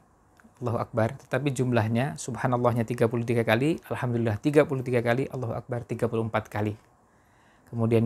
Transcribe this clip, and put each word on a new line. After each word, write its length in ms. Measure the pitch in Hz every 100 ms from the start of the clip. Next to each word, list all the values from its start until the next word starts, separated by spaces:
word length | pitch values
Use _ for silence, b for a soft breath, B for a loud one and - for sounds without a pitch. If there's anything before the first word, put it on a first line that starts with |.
| _ _ _ _ - -
Allahu 160 | 120 117
akbar, 420 | 117 117 107 -
tetapi 320 | - 131 147
jumlahnya, 640 | 131 127 117 107 117 139 160
subhanallahnya 720 | - 113 - 123 120 117 110
tiga 240 | 120 117
puluh 160 | 120 117
tiga 140 | 120
kali, 380 | 113 110 147 - -
alhamdulillah 500 | 113 123 117 117 104
tiga 240 | 151 147
puluh 160 | 143 135
tiga 240 | 127 123
kali, 240 | 117 120 120
Allahu 300 | 135 120 113
akbar 260 | - 120
tiga 240 | - 117 120
puluh 200 | 113 110
empat 200 | 110 -
kali. 300 | 104 107 104 _ _ _ b b b b b b
Kemudian 340 | 117 113 113